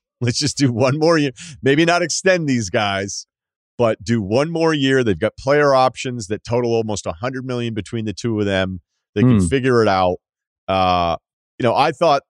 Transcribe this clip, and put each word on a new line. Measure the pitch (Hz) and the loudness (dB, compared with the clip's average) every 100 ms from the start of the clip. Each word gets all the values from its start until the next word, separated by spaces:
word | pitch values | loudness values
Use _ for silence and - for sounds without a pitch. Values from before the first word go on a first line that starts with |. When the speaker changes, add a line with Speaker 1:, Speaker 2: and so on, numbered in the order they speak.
| _ _ | _ _
Speaker 1:
Let's | 123 123 | -4 -2
just | 143 - | -4 0
do | 139 | 0
one | 117 131 147 | 2 0 2
more | 156 165 | 2 2
year. | 143 - - 127 | 0 -6 -16 -4
Maybe | 131 147 | 0 2
not | 165 175 | 2 0
extend | 165 - 185 180 151 | -2 -2 0 2 0
these | 123 98 | -2 -2
guys, | 117 104 98 101 - - _ _ _ _ - | -2 0 -2 -4 -8 -16 _ _ _ _ -2
but | 117 110 | 0 0
do | 98 117 | -2 -2
one | 95 117 156 | 0 0 0
more | 165 165 | 0 0
year." | 156 135 135 | 0 2 2
They've | 120 85 | 2 0
got | 107 - | -2 -4
player | 135 147 143 131 | 0 2 4 4
options | 131 - 131 123 101 | 2 -2 -8 -10 -8
that | 101 - | -10 -4
total | 120 120 | -2 0
almost | 113 110 101 101 | 0 -2 -6 -8
a | |
hundred | 82 123 131 127 | -8 -8 -8 -8
million | 123 117 | -6 -6
between | 107 95 117 110 | -6 -8 -6 -6
the | |
two | 92 120 107 | -6 -4 -2
of | 101 | 0
them. | 95 95 92 - _ _ | 0 -2 -6 -14 _ _
They | 104 | 2
can | 123 110 | 4 4
Speaker 2:
Hmm. | 87 | 2
Speaker 1:
figure | 139 131 120 | 0 2 4
it | 107 | 4
out. | 95 92 90 _ _ _ _ - | 4 2 -2 _ _ _ _ -4
Uh, | 95 92 90 85 80 _ _ _ - | 0 2 2 0 -4 _ _ _ -4
you | |
know, | 120 104 | 0 2
I | 151 | 0
thought | - 170 143 | 2 2 2